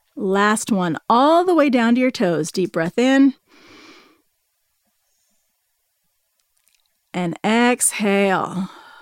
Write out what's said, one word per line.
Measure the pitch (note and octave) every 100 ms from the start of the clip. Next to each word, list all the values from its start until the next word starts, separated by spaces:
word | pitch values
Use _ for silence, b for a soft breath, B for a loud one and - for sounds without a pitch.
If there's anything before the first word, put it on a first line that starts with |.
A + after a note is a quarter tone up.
| _ -
Last | G3 G3 G#3 G#3+ -
one, | G3 F3+ D#3 -
all | A#3 C#4+ E4 F4+
the | E4+
way | C#4+
down | B3 A#3 A#3+
to |
your | B3+
toes. | - G3 D#3+ D#3+
Deep | - F3
breath | - E3 -
in. | B3+ C4+ C4+ - _ B B B B B B B B _ _ _ _ _ _ _ _ _ _ G3 _ _ _ _ _ _ _ _ _ _ _ _ _ _ _ _ _
And | E3+ F3 E3
exhale. | G3+ A3+ A#3+ B3 - - G#3 G3 G3 F#3 - F3 F#3+ B B B